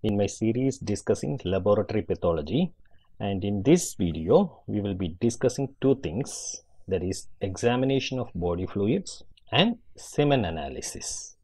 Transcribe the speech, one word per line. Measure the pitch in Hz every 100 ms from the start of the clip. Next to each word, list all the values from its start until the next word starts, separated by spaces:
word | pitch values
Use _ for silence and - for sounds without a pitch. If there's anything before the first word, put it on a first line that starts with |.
in | 110 101
my | 98
series | - 113 113 135 131
discussing | 98 104 - 160 139 143
laboratory | 90 95 95 104 92 110
pathology, | - 90 90 82 76 117 180 - - - _ -
and | 101 98
in | 101 101
this | 101 175 -
video | - 90 80 80 139 196 - -
we | 104
will | 101
be | 92 92 85
discussing | 117 117 127 - 135 -
two | 131 135
things, | - 170 240 - - - _ - -
that | 95
is | 90 95 - -
examination | 98 92 120 123 131 135 127 127
of | 120
body | 90 87 87 92
fluids | - 101 165 - - - - -
and | 113 202 233 - -
semen | - - 147 139 95
analysis. | 80 71 - - - - - - -